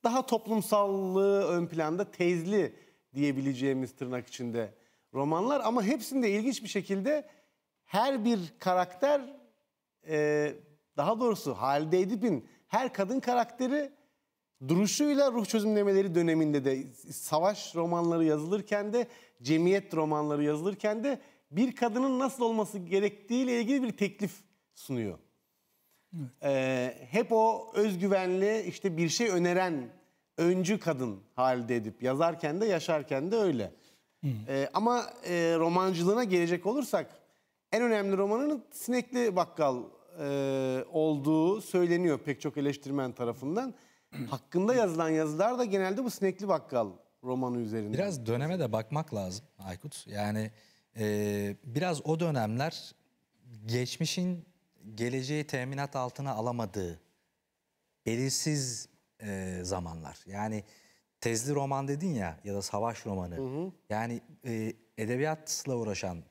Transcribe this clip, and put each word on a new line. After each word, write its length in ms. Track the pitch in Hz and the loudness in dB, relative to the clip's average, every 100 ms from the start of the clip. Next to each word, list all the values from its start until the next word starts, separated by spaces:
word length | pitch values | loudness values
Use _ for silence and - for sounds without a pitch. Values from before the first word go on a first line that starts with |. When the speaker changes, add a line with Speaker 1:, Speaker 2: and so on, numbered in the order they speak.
Speaker 1:
Daha 220 | 240 254 247 | 2 2 2
toplumsallığı 1200 | 226 220 220 - 208 202 196 190 190 196 202 180 | -2 2 0 2 2 4 0 0 4 4 4 4
ön 200 | 175 170 | 0 0
planda, 440 | 165 156 175 202 | -2 0 0 -4
tezli 640 | - 175 175 165 208 139 - - _ _ 131 | 0 2 2 2 2 0 -4 -20 _ _ 0
diyebileceğimiz 800 | 143 135 139 127 139 131 123 - | 0 2 -2 0 0 0 -2 -6
tırnak 320 | 127 123 - | -6 -6 -8
içinde 460 | - 120 117 107 - _ _ _ | -8 -4 -4 -6 -10 _ _ _
romanlar. 480 | 135 143 165 226 285 | -4 0 0 2 0
Ama 200 | 220 247 | 2 2
hepsinde 460 | 196 294 214 269 226 | 2 0 -2 0 2
ilginç 320 | 202 233 233 | 2 0 -4
bir 40 | 214 | -4
şekilde 600 | 202 196 196 202 302 285 - _ _ _ _ | -6 -2 -2 0 -2 -4 -20 _ _ _ _
her 420 | _ 190 254 269 220 | _ 0 2 2 2
bir 140 | 226 170 - | 0 -2 -4
karakter, 640 | 185 180 180 - 277 294 247 - - _ _ _ _ _ 156 | 2 2 2 0 2 2 -2 -18 -20 _ _ _ _ _ -2
e, 460 | 156 151 151 147 - - _ _ - | 0 2 2 0 -4 -18 _ _ -2
daha 220 | 151 220 | 0 2
doğrusu 340 | 247 202 143 | 2 0 -2
Halide 460 | 101 127 143 156 180 | -2 2 2 4 2
Edip'in 480 | 190 220 233 139 - _ _ | 2 0 0 0 -4 _ _
her 260 | 214 262 | -2 0
kadın 260 | 254 196 262 | -2 -2 0
karakteri 720 | - 240 233 - 254 285 285 - _ _ _ _ _ _ 131 | 2 2 0 -2 -2 -2 -4 -12 _ _ _ _ _ _ 0
duruşuyla 640 | 170 202 - 294 277 277 | 2 2 2 2 4 4
ruh 140 | 233 202 | 2 0
çözümlemeleri 680 | 220 208 208 202 196 196 170 | 2 4 4 4 4 4 2
döneminde 500 | 165 160 151 147 135 | 4 4 4 4 2
de, 280 | 135 135 - - | 0 -4 -14 -16
savaş 640 | - - 156 185 202 - 170 | -12 -2 2 2 0 -6 -2
romanları 500 | 170 170 170 165 160 | 0 2 2 4 4
yazılırken 680 | 151 156 202 196 208 208 | 2 0 -4 0 -2 0
de, 140 | 233 233 - - _ | 0 -2 -8 -20 _
cemiyet 520 | 120 160 170 196 196 160 | 0 4 4 4 2 0
romanları 480 | 156 151 151 147 | 2 2 0 2
yazılırken 600 | 147 151 180 196 214 220 | 2 2 -2 0 -2 0
de 160 | 277 262 - _ _ | -2 -4 -8 _ _
bir 240 | 156 254 - | 0 0 2
kadının 440 | 240 220 269 254 | 0 2 0 2
nasıl 240 | 269 - | -2 0
olması 340 | 233 226 208 202 | 0 2 0 -4
gerektiğiyle 840 | 170 196 202 202 - 240 254 240 | 0 2 2 -2 -2 0 2 0
ilgili 220 | 226 277 | 2 0
bir 140 | 247 - | 0 -2
teklif 460 | 202 - 202 - _ _ _ | -4 -2 -6 -6 _ _ _
sunuyor. 440 | - - 127 107 80 _ _ _ _ _ _ _ _ _ 170 | -20 -6 -4 -4 -6 _ _ _ _ _ _ _ _ _ -12
Speaker 2:
Evet. 100 | 131 _ | -12 _
Speaker 1:
Ee, 640 | 143 135 131 127 127 - 131 | 0 0 0 0 -2 -6 -4
hep 200 | 180 240 | -2 2
o 400 | 226 226 208 - | 4 4 2 -2
özgüvenli, 880 | 202 214 180 196 190 185 185 196 220 | 0 2 2 2 2 2 2 2 0
işte 360 | 180 - 196 165 | -4 -4 -4 0
bir 120 | 170 | 0
şey 200 | - 233 | 2 2
öneren 600 | 180 175 180 185 151 117 - _ _ _ - | 4 4 4 2 -2 -6 -16 _ _ _ 0
öncü 420 | 170 185 180 208 | 2 4 2 0
kadın 400 | 170 139 123 98 104 - | 0 -2 -2 -6 -10 0
Halide 400 | 127 127 117 120 | 2 2 0 -2
Edip. 280 | 107 - | -2 -4
Yazarken 580 | 123 135 165 165 151 170 | -2 2 0 0 -4 0
de, 40 | 220 | 0
yaşarken 640 | 170 160 156 139 135 170 | 0 2 -2 0 -2 0
de 40 | 226 | 2
öyle. 360 | 196 127 95 - _ _ _ _ | 2 0 -4 -8 _ _ _ _
Speaker 2:
Hı. 40 | 147 113 110 | -4 -4 -4
Speaker 1:
Ee, 220 | 135 139 | -2 0
ama, 320 | 180 220 240 - - - | 2 2 2 -2 -10 -4
e, 260 | 175 165 165 | 0 2 4
romancılığına 680 | 165 175 190 170 175 220 | 4 4 2 2 4 2
gelecek 420 | 233 180 170 175 190 | 2 2 2 0 0
olursak 440 | 269 254 185 151 - _ _ _ _ _ | -2 0 -2 -2 -14 _ _ _ _ _
en 100 | 214 | 0
önemli 360 | 240 214 196 190 | 2 2 2 0
romanının 480 | 202 220 294 294 - | 2 0 0 -2 -8
Sinekli 640 | - - 247 240 247 233 180 | -12 -2 -2 0 0 2 2
Bakkal, 480 | 165 - 143 123 - - - 175 | -2 2 0 0 -6 -16 -20 -8
e, 640 | 143 139 135 135 131 131 - | -4 -2 0 0 0 -2 -2
olduğu 680 | 160 156 147 139 156 165 214 | 0 2 2 2 4 4 0
söyleniyor 580 | - 180 175 175 180 135 | 0 2 4 4 2 0
pek 220 | 151 135 | -2 -4
çok 160 | 151 147 | -4 -2
eleştirmen 540 | 143 143 135 139 131 | -2 -2 -4 -2 -2
tarafından. 640 | 117 120 117 135 196 262 - - _ _ | -4 -4 -4 -4 -4 -4 -12 -20 _ _
<clears throat> 180 | - 117 | -12 -8
Hakkında 460 | 139 _ 175 202 254 | -8 _ 0 4 4
yazılan 340 | 202 160 160 | 2 2 2
yazılar 500 | 160 156 156 208 247 | 2 2 2 0 2
da 60 | 233 | 0
genelde 380 | 196 185 202 | 0 0 0
bu 60 | 247 | -4
Sinekli 380 | - 196 185 196 | 0 -2 -2 0
Bakkal 440 | 160 - 123 104 90 _ _ | 0 2 0 0 -4 _ _
romanı 340 | 127 127 127 123 | -4 -2 0 -2
üzerinde. 340 | 113 110 104 | -2 -4 -2
Speaker 3:
Biraz 320 | 120 202 151 113 | -2 -2 -2 -2
döneme 340 | 120 147 185 | -2 -2 -2
de 120 | 127 | -2
bakmak 420 | 110 110 147 160 | -2 -2 -6 -4
lazım 320 | 107 92 95 - _ | -6 -6 -8 -14 _
Aykut. 480 | 95 90 147 - - | -12 -10 -12 -14 -10
Yani, 440 | 104 104 107 110 110 _ _ _ 117 | -4 -2 -2 -4 -10 _ _ _ -4
e, 560 | 107 104 104 101 101 101 | -2 0 0 -2 -4 -6
biraz 420 | 135 123 185 151 151 | -6 -4 -2 -2 -2
o 140 | 160 | 0
dönemler 720 | 170 139 107 117 156 - - - _ _ _ _ 123 113 110 | 0 0 0 0 -4 -6 -16 -20 _ _ _ _ -20 -14 -2
geçmişin 800 | 123 123 - 165 - 180 175 - _ _ _ 98 110 | -2 -2 -2 -2 0 -2 -4 -10 _ _ _ -16 -4
geleceği 520 | 120 131 131 151 147 | -2 -2 -2 -4 -2
teminat 480 | 135 127 139 143 135 | -4 -4 -4 -4 -4
altına 360 | 127 - 143 | -4 -4 -4
alamadığı 640 | 110 117 120 107 101 90 82 _ _ _ _ _ _ _ _ _ _ - | -2 -2 -2 -4 -2 -4 -6 _ _ _ _ _ _ _ _ _ _ -2
belirsiz, 840 | 117 135 - 160 147 131 110 - _ _ _ | 0 0 0 0 0 -2 -6 -12 _ _ _
e, 380 | 107 95 92 92 | -8 -6 -4 -6
zamanlar. 560 | 90 95 85 82 80 - - | -4 -4 -4 -10 -12 -16 -12
Yani 380 | 101 107 107 - - _ _ _ _ | -6 -6 -6 -10 -20 _ _ _ _
tezli 340 | 117 113 127 143 | -4 -2 -2 -2
roman 320 | 135 139 139 | -2 -4 -4
dedin 260 | 143 190 | -4 -2
ya, 260 | 135 90 78 | -2 -4 -8
ya 100 | 104 101 | -8 -6
da 60 | |
savaş 440 | - 104 117 113 - | -4 -4 -4 -4 -6
romanı. 300 | 95 87 85 | -6 -6 -8
Speaker 1:
Hı 60 | |
hı. 300 | 131 143 185 - _ | -8 -6 -8 -12 _
Speaker 3:
Yani, 320 | 107 117 117 - 151 127 | -4 -4 -6 -10 -14 -8
e, 280 | 113 110 - _ - | -4 -6 -8 _ -8
edebiyatla 800 | 110 123 151 156 156 - 143 123 | -4 -2 -2 -4 -6 -8 -4 -4
uğraşan 480 | 107 95 98 85 - | -2 -4 -6 -8 -14